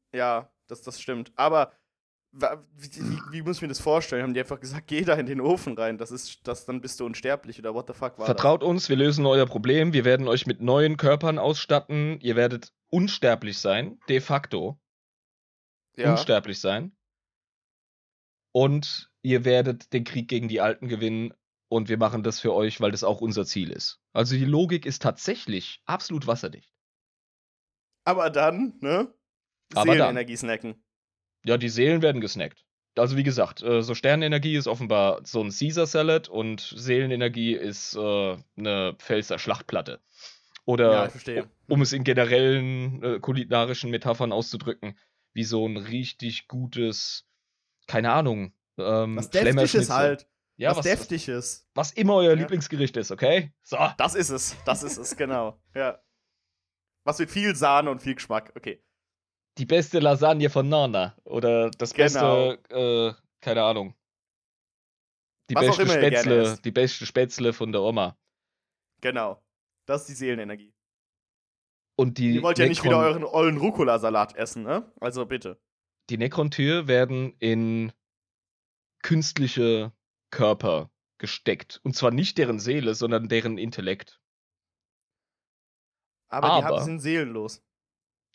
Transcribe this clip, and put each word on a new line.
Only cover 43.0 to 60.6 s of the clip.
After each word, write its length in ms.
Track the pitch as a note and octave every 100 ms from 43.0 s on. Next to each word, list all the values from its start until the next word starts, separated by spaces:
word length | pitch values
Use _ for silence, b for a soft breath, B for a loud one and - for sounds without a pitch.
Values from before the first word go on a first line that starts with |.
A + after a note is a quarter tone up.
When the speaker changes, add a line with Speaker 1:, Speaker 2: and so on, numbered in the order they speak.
Speaker 2:
äh, 180 | B2 G#2+
kulinarischen 720 | - C3 G#2+ A#2+ A#2+ B2 A#2+
Metaphern 420 | A#2 B2+ A#2 A#2+
auszudrücken, 680 | G#2 A#2 A2 A2+ - G#2 G2+ _ _ _
wie 100 | A2+
so 240 | A2 A2+ A2
ein 80 | G#2+
richtig 720 | G2 A#2+ B2+ - A#2 A2+ -
gutes, 800 | B2+ B2+ A#2+ A#2 G#2 - - - _ _ _ _ _ -
keine 240 | A2+ A#2
Ahnung, 420 | C#3 D3 G#2+ F#2+ _ _ -
ähm, 380 | G2 A2 A2 A2
Speaker 1:
Was 120 | -
Deftiges 120 | - G#3 C3+ -
Speaker 2:
Schlemmerschnitzel. 240 | A3 A#2+
Speaker 1:
halt. 320 | B2+ C#3+ C#3+ _ _ _ -
Speaker 2:
Ja, 140 | C3
Speaker 1:
Was 80 | F3
Speaker 2:
was, 60 | D#3+
Speaker 1:
Deftiges. 840 | G3 - E3 - B2 A#2+ - _
Speaker 2:
was 180 | - D3
immer 220 | - G3+ G3+
euer 140 | F3
Speaker 1:
Ja. 40 | D#3+
Speaker 2:
Lieblingsgericht 600 | E3 F#3 C#3+ D3 C3+ A#2+
ist, 160 | G2+
okay? 400 | F#2+ B2+ F3 D3+ _
So. 140 | - C3 D3+ -
Speaker 1:
Das 160 | D3 -
ist 140 | D#3+
es, 260 | C3 - -
das 180 | - C3
ist 140 | C#3+ C#3+
es, 200 | B2 -
genau. 460 | C3+ C3 A2 G#2+ _
Ja. 280 | C3+ C3 - _ _ _ _ _ _ _ _ _ _
Was 160 | - D3+
mit 100 | E3+
viel 240 | G3 G#3
Sahne 360 | D3+ D3 C#3+ D3
und 100 | B2+
viel 140 | C3+ C3
Geschmack, 360 | - A2 A2 -
okay. 260 | - F#2+ _ _ _ _ _ _ _ -
Speaker 2:
Die 100 | B2
beste 320 | E3 D#3 E3+
Lasagne 500 | D3 C#3+ D3+ D#3 D3
von 180 | D3